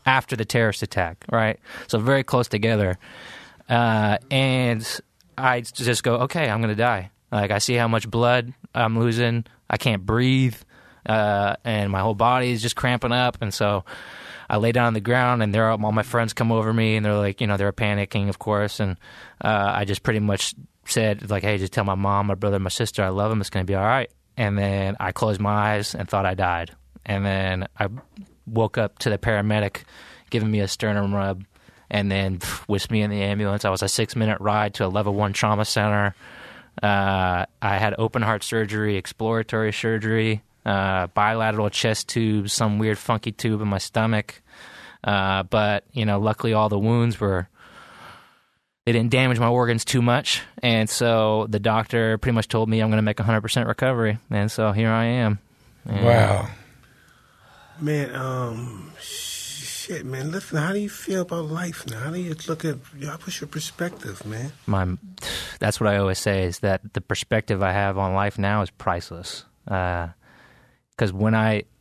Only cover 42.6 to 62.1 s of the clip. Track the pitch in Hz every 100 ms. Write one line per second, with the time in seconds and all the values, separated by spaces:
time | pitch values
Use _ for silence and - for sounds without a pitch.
42.6 | 110 104 110 104 - 110 113 - 113 107
43.6 | 107 98 - 113 113 107 - - _ -
44.6 | - - - - - 101 95 95 95 110
45.6 | 104 104 - 131 107 101 107 107 117 107
46.6 | 107 101 110 120 117 101 101 92 92 _
47.6 | - - - - - - - _ _ _
48.6 | _ _ 117 117 117 131 131 117 120 123
49.6 | 120 113 - 127 120 127 - - - -
50.6 | 120 113 107 - 120 113 107 107 107 104
51.6 | 110 110 107 117 113 110 127 113 - 113
52.6 | 110 110 110 107 107 107 110 110 110 127
53.6 | 113 - 131 123 110 110 - 104 107 -
54.6 | 107 101 113 113 117 127 110 101 _ _
55.6 | _ _ - 101 117 113 101 101 104 -
56.6 | - - - _ _ _ _ _ - -
57.6 | - 160 151 147 131 131 131 127 120 117
58.6 | 123 101 78 - - - - - - 143
59.6 | 127 - - 170 131 131 147 190 - 156
60.6 | 165 202 202 - - 190 175 170 151 165
61.6 | 175 - 135 113 143